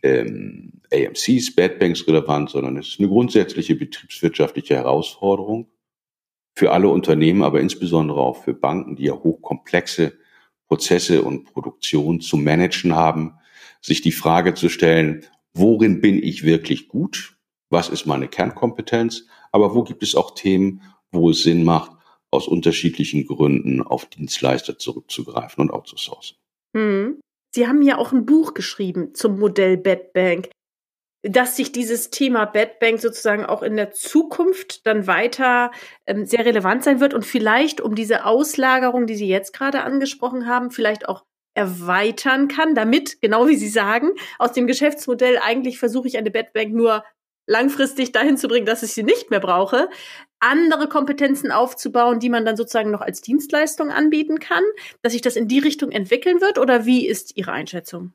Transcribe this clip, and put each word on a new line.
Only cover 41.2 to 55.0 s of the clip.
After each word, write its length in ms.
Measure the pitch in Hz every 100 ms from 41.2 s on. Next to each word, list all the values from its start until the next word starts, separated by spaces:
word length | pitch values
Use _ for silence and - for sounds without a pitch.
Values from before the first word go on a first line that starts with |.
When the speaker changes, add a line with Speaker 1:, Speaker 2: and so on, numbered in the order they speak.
| _ _ _ -
Speaker 2:
erweitern 920 | 196 180 175 180 214 233 277 262 277
kann, 260 | 285 320 285
damit, 440 | 220 269 285 -
genau 280 | 202 220 254
wie 80 | 302
Sie 140 | 208
sagen, 420 | 220 202 226 294 392 - -
aus 140 | 247
dem 160 | 254 247
Geschäftsmodell, 720 | 262 294 294 - 240 254 247
„Eigentlich 400 | 208 240 254 247
versuche 280 | 240 240 247
ich 120 | 247
eine 100 | 214
Bad 240 | 220 226
Bank 180 | 220 220
nur 320 | 226 226 214 - _ _ _ -
langfristig 640 | 220 269 277 269 269 254
dahin 260 | 233 277 269
zu 100 | 247
bringen, 200 | 240 208
dass 160 | 240
ich 100 | 220
sie 80 | -
nicht 300 | 214 480 -
mehr 80 | 208
brauche“, 500 | 196 180 196 254 370 - - - - _
andere 480 | 233 285 339 311 302
Kompetenzen 640 | 302 277 285 277 277 -
aufzubauen, 680 | - 247 - - 240 240 233
die 100 | 240
man 160 | 240 220
dann 100 | 220
sozusagen 360 | 233 233 214
noch 100 | 208
als 200 | 208 185
Dienstleistung 680 | - 277 285 294 311 - 302
anbieten 500 | 294 302 302 302 311
kann, 240 | - 349 392 415 - -